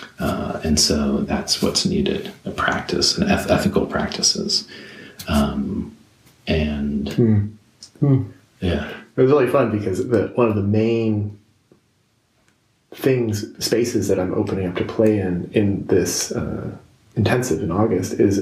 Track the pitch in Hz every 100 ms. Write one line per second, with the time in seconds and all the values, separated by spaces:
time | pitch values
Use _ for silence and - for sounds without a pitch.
0 | - - - - - - 78 76 - 73
1 | 71 69 - - - - - - - -
2 | - - - - - - - - - -
3 | - - - - - - - - - -
4 | - - - - - - - - - -
5 | - - - - - - - - - -
6 | _ _ _ _ - 80 76 73 71 71
7 | 71 - 117 107 104 - _ _ - -
8 | 143 127 101 - _ _ 92 76 - -
9 | - - 131 151 - 139 117 104 98 92
10 | 123 113 - - 117 101 98 107 110 113
11 | 110 104 101 - _ _ _ _ _ _
12 | _ _ _ _ _ _ _ _ _ -
13 | 139 127 113 101 104 - - 117 123 110
14 | 95 92 90 101 101 95 92 90 107 -
15 | 110 107 92 87 - 113 104 92 - 95
16 | - - - - - - - - - _
17 | _ - 104 92 - 80 82 90 110 90
18 | - - 104 98